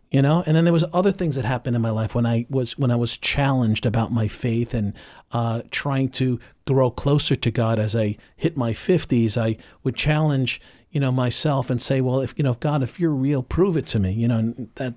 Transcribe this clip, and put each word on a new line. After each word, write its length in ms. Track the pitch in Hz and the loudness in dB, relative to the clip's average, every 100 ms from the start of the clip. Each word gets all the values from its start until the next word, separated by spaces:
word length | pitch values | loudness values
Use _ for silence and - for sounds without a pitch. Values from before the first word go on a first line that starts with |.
| _ | _
you 120 | 139 | 2
know, 220 | 139 170 156 | 4 2 2
and 80 | 160 | 2
then 80 | |
there 100 | 170 | 4
was 120 | 165 170 | 2 2
other 180 | 180 190 | 2 0
things 240 | 196 170 131 | 0 -2 -2
that 80 | |
happened 320 | 117 123 131 120 | -2 -2 -2 0
in 60 | |
my 80 | 113 | 0
life 260 | 110 110 123 | 0 -2 0
when 100 | 117 | 0
I 200 | 117 120 | 0 -2
was, 280 | 135 120 - | -2 -2 0
when 120 | 127 | 0
I 60 | 120 | 2
was 220 | 117 - | 0 -2
challenged 680 | - 143 139 131 113 107 120 | -2 0 2 2 2 2 0
about 280 | 113 107 | 0 0
my 160 | 117 107 | 0 -2
faith 440 | - 123 113 113 | -2 -2 -2 -2
and, 200 | 117 101 - - - _ | -2 -4 -6 -16 -20 _
uh, 300 | 117 117 113 - | -4 -2 -4 -6
trying 360 | - 147 135 131 | -6 -2 -2 -2
to 300 | - 131 120 - _ - | 0 -2 -2 -8 _ 0
grow 240 | 131 127 | 2 2
closer 460 | - 139 143 - 135 | 0 0 2 2 0
to 160 | 120 | 0
God. 280 | 113 113 110 | 0 0 0
As 160 | 107 113 | 0 0
I 180 | 107 104 - - | -2 -4 -14 -4
hit 180 | 160 147 | -2 0
my 160 | 117 | -2
fifties, 680 | 110 - 175 - 123 113 117 | -2 0 0 2 2 2 0
I 200 | 113 107 - - | -2 -4 -10 -8
would 120 | 135 - | -6 -2
challenge, 640 | 143 151 156 135 123 - - - _ | 0 2 2 0 -2 -6 -14 -20 _
you 120 | 147 | -2
know, 100 | 135 | 0
myself 580 | 127 123 - 156 135 127 | 0 0 0 0 0 -2
and 120 | 123 | -2
say, 180 | - 135 | 0 0
"Well, 220 | 127 131 | 0 0
if, 120 | 131 - | -2 -2
you 60 | |
know, 100 | 139 | -2
God, 280 | 117 151 147 | 0 -2 -2
if 160 | 123 - | -2 -2
you're 140 | 170 | -2
real, 320 | 139 135 139 | 0 0 -2
prove 320 | 123 - 196 160 | -2 0 2 0
it 100 | - | 0
to 120 | 110 | 0
me," 140 | 92 | 0
you 160 | 107 117 | 0 0
know, 80 | 113 | 0
and 320 | 113 117 113 - | -2 -4 -10 -8
that, 180 | 127 | -8